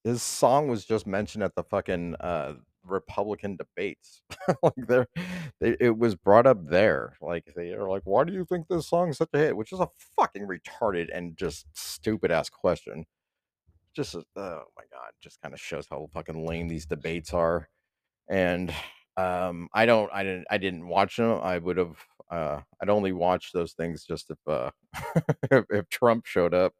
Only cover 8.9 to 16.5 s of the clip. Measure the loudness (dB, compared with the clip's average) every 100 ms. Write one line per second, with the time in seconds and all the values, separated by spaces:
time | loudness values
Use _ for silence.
8.9 | 0 0 -2 0 2 2 0 -4 -2 -4
9.9 | -4 -6 -2 0 -2 -8 -8 -12 -2 0
10.9 | 0 -2 -6 -8 -6 -6 -6 -14 -14 -12
11.9 | -6 -4 0 2 2 0 -2 0 0 -4
12.9 | -14 -14 _ _ _ _ _ _ _ _
13.9 | -8 -8 -10 -14 -12 -10 -10 -14 -20 -20
14.9 | -18 -18 -20 -20 -16 -16 -14 -8 -8 -6
15.9 | -10 -8 -8 -8 -6 -4